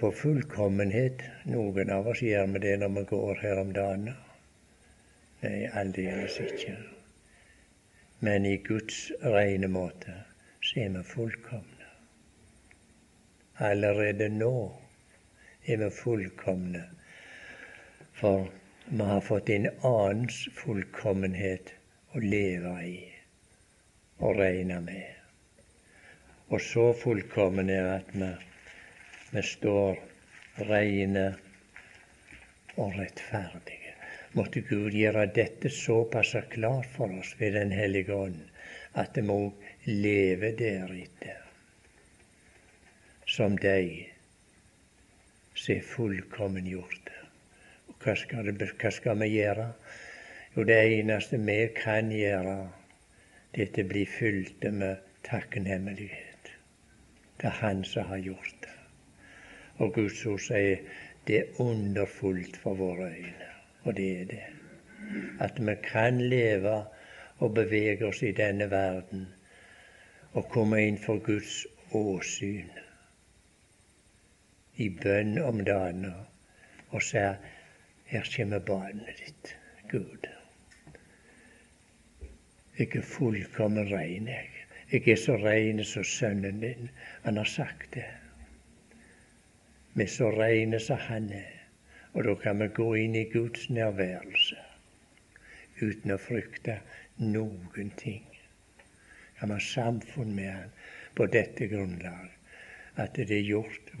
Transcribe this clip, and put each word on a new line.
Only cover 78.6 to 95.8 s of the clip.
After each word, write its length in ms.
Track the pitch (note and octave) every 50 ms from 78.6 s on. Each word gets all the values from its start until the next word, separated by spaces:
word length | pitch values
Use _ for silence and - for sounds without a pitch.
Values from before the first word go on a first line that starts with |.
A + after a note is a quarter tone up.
barnet 640 | F#2+ G#2+ G2 F#2+ F#2+ G2 G#2 G#2+ A2+ - - - -
ditt, 320 | - - - - - - - - - - - - -
Gud. 380 | - A#2 F#2 - - - - - - - - - - - - - - - - - - - - - - - - - - - - - - - - _ _ _ _ _ _ _ _ _ _ - - - - - _ _ _ _ _ _ -
Jeg 160 | - B2 - -
er 140 | - - -
fullkommen 800 | - - C#3 A#2 G#2+ G2 F#2 - - - A2 G#2 G#2+ G#2+ G#2 G2
ren, 400 | G2+ F#2 D#2+ E2 F2+ G2 A2 B2
jeg. 220 | - - - - - - - - - - - - C3+
Jeg 160 | B2+ - F3
er 80 | G#3+
så 220 | G#3 - - C3 G#2
ren 400 | G#2 G#2+ G#2+ A2 A2 A2 A2 G#2+ G#2+
som 200 | - - G#2 F#2
sønnen 560 | - - - C3 G#2+ G2+ G2+ F#2+ G2 G2+ G#2+
din. 300 | A2+ A2+ B2 B2 A#2+ A#2+ - - - - - - -
Han 160 | A#2 G#2+ G#2
har 80 | G#2+ -
sagt 460 | - - C#3 - - - - - -
det. 140 | B2+ - - - - - - - - - - - - - - - - - - - - - - - - - _ _ _ _ _ _ _ _ _ - - - - -
Vi 100 | A2 G#2
er 80 | - -
så 160 | - B2+ A2 G#2
rene 440 | G#2+ A2 A2+ A2+ A2 A2 A2 A2+ A2+
som 220 | - - C#3 A2 - -
han 240 | A2+ A2 A2 G2+ G#2
er. 220 | G2 F#2+ - - - - - - _ _ - - - - - -
Og 160 | - A2 A2+
da 60 | G2+ - -
kan 160 | A2 G2+ G2+
vi 80 | A2 G2+ -
gå 160 | - A#2 A2+ A2+ A2
inn 160 | A2 A2+ A2+
i 100 | A2+ A2 A2 -
Guds 340 | A#2 A#2 A#2 - - - - B2+
nærværelse 880 | A#2 A2+ A2 G2 F#2+ F#2+ F#2 F2+ F2+ - F#2+ - - - - - - - - - - - - - _ _ _ _ _ _ _ - - - - - - - - - -